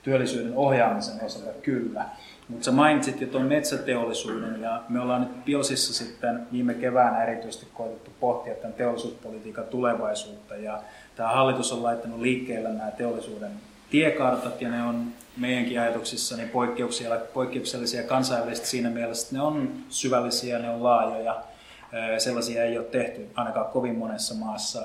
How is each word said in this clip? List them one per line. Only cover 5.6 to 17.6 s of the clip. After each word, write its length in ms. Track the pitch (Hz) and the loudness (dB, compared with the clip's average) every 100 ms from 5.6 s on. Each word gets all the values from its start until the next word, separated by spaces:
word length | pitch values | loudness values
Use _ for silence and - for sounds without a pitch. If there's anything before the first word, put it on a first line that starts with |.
| 135 127 - | 2 0 0
sitten 540 | - 120 - 120 120 - | -2 -6 -4 -2 -2 -2
viime 220 | 123 120 | 0 0
keväänä 500 | 120 127 123 120 120 | 0 2 6 6 4
erityisesti 440 | 113 113 113 - - | 2 -2 -6 -12 -12
koetettu 380 | - 113 113 - - | -10 -8 -10 -16 -2
pohtia 340 | 123 - 120 107 | 0 0 -4 -8
tän 180 | 110 | -8
teollisuuspolitiikan 880 | 107 123 113 117 - 110 110 110 117 | -2 -2 0 -4 -10 -12 -12 -10 -10
tulevaisuutta 920 | - 123 123 110 104 104 - 104 - 104 | -6 0 2 2 0 -2 -6 -14 -14 -10
ja 260 | 107 107 - - - - | -8 -8 -10 -18 -16 -2
tää 120 | 113 | 2
hallitus 440 | 127 131 127 123 | 6 6 4 0
on 120 | 120 | 0
laittanut 360 | 117 117 113 117 | 0 0 -4 0
liikkeelle 500 | 123 127 127 113 110 | 2 2 0 -4 -4
nää 180 | 107 107 | -4 -4
teollisuuden 600 | - 120 110 110 104 104 - - - - | -2 -2 -2 -6 -8 -10 -10 -16 -20 0
tiekartat 720 | 147 156 143 131 123 120 - | 4 4 4 2 2 -2 -4
ja 80 | 120 | -4
ne 140 | 120 | -2
on 220 | 120 117 120 - - 123 | 0 -2 -4 -8 -12 -4
meidänkin 420 | 123 123 120 123 | 0 0 0 2
ajatuksissa 560 | 117 117 107 123 - 117 | 2 0 -4 -4 -4 -4
niin 120 | 113 | -2
poikkeuksella-, 680 | 123 120 120 120 - 117 113 - | 0 2 0 -2 -2 -2 -2 -2
poikkeuksellisia 680 | 131 127 127 | -2 -2 -2